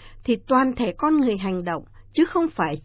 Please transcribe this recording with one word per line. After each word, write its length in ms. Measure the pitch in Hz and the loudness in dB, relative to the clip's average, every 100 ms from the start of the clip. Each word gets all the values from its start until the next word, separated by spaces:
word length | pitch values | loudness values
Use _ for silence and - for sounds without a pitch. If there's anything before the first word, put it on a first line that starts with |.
| - - | -20 -8
thì 120 | - 220 | -2 -2
toàn 380 | - 262 262 247 | 2 2 2 0
thể 160 | 220 - | -4 -2
con 180 | 302 311 | 0 2
người 200 | 254 202 | 2 0
hành 280 | 190 185 | -4 -4
động, 200 | 175 165 - - - | -4 -6 -8 -20 -6
chứ 120 | - | 0
không 240 | 339 370 330 | 0 2 -2
phải 260 | - 165 151 | -2 -4 -4